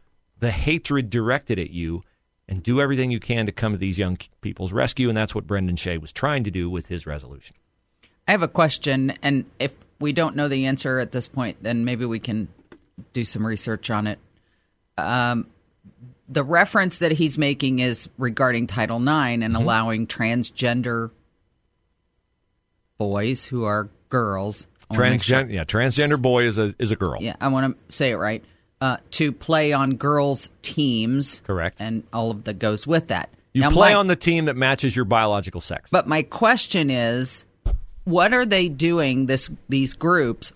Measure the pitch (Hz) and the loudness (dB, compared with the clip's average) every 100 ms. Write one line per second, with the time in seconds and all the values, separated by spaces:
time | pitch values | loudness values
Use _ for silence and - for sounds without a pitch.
0 | _ _ _ - 120 104 147 160 - 139 | _ _ _ -4 -2 0 0 0 0 -2
1 | 113 117 110 139 - 101 78 87 82 85 | 0 0 0 0 0 -4 -4 -6 -6 -6
2 | - _ _ _ - 95 110 131 139 131 | -10 _ _ _ -8 -6 0 2 2 2
3 | 127 117 - 117 104 - 110 101 95 90 | 0 -2 -2 -2 -2 -2 -2 -2 -2 -2
4 | 92 90 - _ 98 - 92 107 131 - | -2 -2 -8 _ -10 -8 -4 0 0 0
5 | 123 110 107 107 - 98 92 87 92 82 | 0 0 -2 -4 -4 -2 0 -2 -4 -6
6 | 80 - 139 143 104 90 87 90 - 90 | -8 -4 -2 -2 -2 -2 -4 -4 -6 -8
7 | 78 73 64 69 - _ _ _ _ _ | -8 -10 -12 -20 -20 _ _ _ _ _
8 | _ _ - 196 165 - 160 - 147 131 | _ _ -2 0 0 2 2 2 0 0
9 | 135 - 143 139 117 - 135 - _ - | 0 -2 0 0 -2 -6 -6 -6 _ -6
10 | 147 143 165 135 147 135 135 135 139 127 | -4 0 0 0 -2 0 -2 -2 -2 -2
11 | 120 127 - 127 117 - 107 117 120 120 | -2 -6 -6 -6 -6 -6 -4 -2 -2 -4
12 | 120 113 120 107 92 - _ - _ - | -4 -6 -4 -6 -6 -12 _ -20 _ -20
13 | - 123 113 107 110 107 117 110 - 107 | -10 -6 -6 -4 -4 -4 -6 -6 -4 -2
14 | 104 - _ _ _ _ _ _ _ - | -2 -6 _ _ _ _ _ _ _ -6
15 | 82 123 120 120 - _ _ _ - - | -2 0 0 -2 -6 _ _ _ -20 -20
16 | 123 - - 143 135 170 196 214 185 - | -20 -20 -6 -4 2 2 4 2 0 2
17 | 170 156 156 135 143 143 135 127 127 117 | 0 2 0 2 0 0 0 2 0 -2
18 | - - 127 110 131 117 117 127 113 117 | -6 -4 -4 2 2 2 -2 -2 -2 0
19 | 131 156 127 120 110 113 117 113 113 110 | 2 2 2 0 0 0 2 2 2 -2
20 | 113 - 113 120 117 - 123 120 123 117 | -2 -2 0 0 -2 0 0 0 -2 -4
21 | 113 _ _ _ _ _ _ _ _ _ | -6 _ _ _ _ _ _ _ _ _
22 | _ _ _ _ _ _ _ _ _ - | _ _ _ _ _ _ _ _ _ -6
23 | 104 101 110 127 - 123 110 104 104 _ | -2 0 0 -2 -4 -4 -2 -2 -4 _
24 | - 127 107 95 101 107 - _ - 113 | -4 -2 0 -2 -4 -6 -10 _ -6 2
25 | 127 123 - 131 127 98 78 110 127 131 | 2 2 2 2 2 -4 -2 0 2 2
26 | 147 147 127 123 120 104 104 101 110 107 | 2 4 4 4 2 2 -2 0 -2 -2
27 | 90 98 95 - 139 131 131 - - - | -2 -4 -8 -4 -2 0 0 -4 -6 -2
28 | 135 101 104 110 - _ _ - 131 123 | 0 0 -4 -4 -10 _ _ -4 -4 -4
29 | - - 151 113 - 160 151 143 135 131 | -6 -2 -2 -2 0 2 2 2 0 0
30 | 143 147 143 135 - _ - - 143 113 | 0 2 2 0 -4 _ -8 -2 0 0
31 | 113 135 135 - - 92 85 - 110 113 | 0 0 -2 -6 -4 -2 -2 -4 -4 -4
32 | - 113 117 107 110 101 110 107 139 165 | -6 -4 -2 -4 -6 -2 -2 -2 0 0
33 | 165 92 - _ _ 131 143 156 202 202 | 0 -4 -6 _ _ 2 4 8 8 8
34 | 190 175 170 165 156 127 131 139 135 113 | 4 2 2 2 0 0 0 2 0 0
35 | 104 113 107 101 90 87 - - - 180 | 2 4 4 2 -2 -8 -8 -10 0 0
36 | - 156 - - 226 240 - 185 143 127 | 2 0 -2 2 4 4 2 0 0 0
37 | 117 120 131 - - _ - - - - | 0 0 -2 -4 -6 _ -2 -2 -4 -10
38 | 185 175 202 247 233 196 175 135 165 170 | 0 4 4 4 2 2 2 0 0 2
39 | 139 131 131 135 - - - 135 131 - | 2 2 0 0 -2 -8 -2 0 0 0
40 | 165 175 123 110 - | 2 2 2 -2 -8